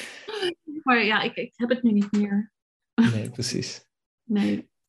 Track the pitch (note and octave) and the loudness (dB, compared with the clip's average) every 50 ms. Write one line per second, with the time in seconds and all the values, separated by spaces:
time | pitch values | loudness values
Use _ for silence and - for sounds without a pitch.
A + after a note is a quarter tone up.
0 | - - - - - - A4 G#4 F#4+ F4 E4+ _ _ D#4 D4 D#4 - C4 B3 A#3 | -14 -14 -16 -16 -14 -10 -6 -4 -4 -4 -4 _ _ -14 -12 -4 0 2 2 4
1 | G#3+ G3+ A3 G3+ - A#3 - - A#3+ A#3+ _ - A#3+ A#3+ B3+ B3 A#3+ A#3 G#3 G3+ | 4 2 2 0 0 -2 -4 -6 -10 -10 _ -4 -2 0 0 2 2 4 4 4
2 | G3+ - - G#3 G#3 G3+ G3+ G3+ A3 - _ _ _ _ _ _ _ _ _ - | 2 2 0 0 0 0 0 -2 -2 -4 _ _ _ _ _ _ _ _ _ 4
3 | A3+ A#2 A2+ G#2+ G#2+ - - - A2+ - - - - - - - _ _ _ _ | 4 4 4 0 -4 -6 -6 -6 -6 -4 -4 -4 -6 -6 -10 -14 _ _ _ _
4 | _ _ _ _ _ - G#3+ G3+ G3+ G#3 G3+ A#3 - _ _ _ _ | _ _ _ _ _ -2 0 0 0 0 -2 -4 -6 _ _ _ _